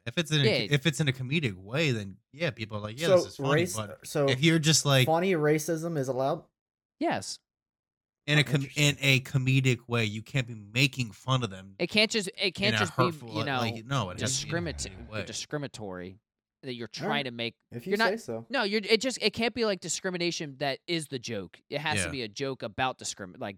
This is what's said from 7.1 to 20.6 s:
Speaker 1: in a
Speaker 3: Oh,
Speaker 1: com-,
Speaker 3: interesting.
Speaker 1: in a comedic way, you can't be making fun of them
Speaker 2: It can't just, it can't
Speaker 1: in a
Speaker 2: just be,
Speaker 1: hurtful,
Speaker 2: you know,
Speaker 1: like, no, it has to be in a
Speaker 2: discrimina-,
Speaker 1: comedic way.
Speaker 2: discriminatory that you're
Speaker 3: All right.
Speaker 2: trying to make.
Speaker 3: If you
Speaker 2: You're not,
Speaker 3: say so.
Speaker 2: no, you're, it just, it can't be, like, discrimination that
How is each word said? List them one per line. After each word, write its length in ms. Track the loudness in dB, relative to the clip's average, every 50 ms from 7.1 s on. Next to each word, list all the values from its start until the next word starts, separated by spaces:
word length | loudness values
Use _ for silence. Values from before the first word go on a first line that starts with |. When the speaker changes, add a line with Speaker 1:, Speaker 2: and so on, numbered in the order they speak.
| 0 -2 -4 -8 -12 -14 _ _ _ _ _ _ _ _ _ _ _ _ _ _ _ _ _
Speaker 1:
in 120 | 2 4 4
a 40 |
Speaker 3:
Oh, 20 | 4
Speaker 1:
com-, 100 | 4 2
Speaker 3:
interesting. 280 | 0 0 -2 0 2 4
Speaker 1:
in 120 | 4 2 4
a 200 | 4 4 4 4
comedic 580 | 4 0 0 0 2 4 4 4 4 4 2 2 0 -2
way, 160 | 0 0 0
you 180 | 0 -2 -6
can't 240 | -8 -6 -4 -4 -4
be 80 | -4 -8
making 560 | -14 -12 -4 0 2 2 2 0 -2 -6 -6
fun 320 | -10 -8 -2 0 0 2
of 80 | 0 -2
them 240 | -6 -10 -16 -14 -8 -6
Speaker 2:
It 80 | -4 0
can't 220 | 2 2 2 2
just, 200 | 0 -2 -4 -4 -6 -4
it 140 | -4 -4 -2
can't 140 | -2 0 0
Speaker 1:
in 60 | 2
a 40 | 2
Speaker 2:
just 180 | 0 2 2
be, 80 | 2 2
Speaker 1:
hurtful, 260 | 2 0 -4 -10 -6
Speaker 2:
you 140 | -4 -4 -2
know, 120 | -2 -2 -2
Speaker 1:
like, 260 | -2 -2 -4 -6 -6
no, 240 | -4 -2 -2 -2 -2
it 100 | -4 -4
has 180 | -2 -2 -2 -2
to 60 | -4
be 40 | -4 -4
in 100 | -4 -2 -4
a 40 |
Speaker 2:
discrimina-, 40 | -6
Speaker 1:
comedic 320 | -6 -8 -10 -12 -14 -14 -10
way. 140 | -8 -8 -6
Speaker 2:
discriminatory 960 | -6 -8 -10 -8 -6 -6 -6 -6 -8 -10 -10 -10 -8 -8 -8 -10 -10 -12 -16 _ _ _ _ _ _ _ _
that 120 | -10 -10 -8
you're 140 | -8 -8 -10 -8 -6
Speaker 3:
All 20 | -4 -2
right. 0 |
Speaker 2:
trying 160 | -2 -2 -2
to 60 | -4
make. 220 | -4 -4 -6 -6 -6 _ _ -14
Speaker 3:
If 140 | -14 -10 -6
you 60 | -2
Speaker 2:
You're 60 | 0 2
not, 120 | 2 2
Speaker 3:
say 60 | 0 -2
so. 280 | -6 -8 -8 -8 -6 -4
Speaker 2:
no, 120 | -2 -2
you're, 200 | 0 0 0 0 2
it 160 | 2 2 2
just, 180 | 2 0 -2 0
it 80 | -2 -2
can't 220 | 0 0 -2 -2 0
be, 100 | 0 0
like, 160 | 0 0 -2
discrimination 760 | -4 -6 -6 -4 -4 -4 -2 -2 -2 -2 -2 -4 -6 -8 -6
that 200 | -4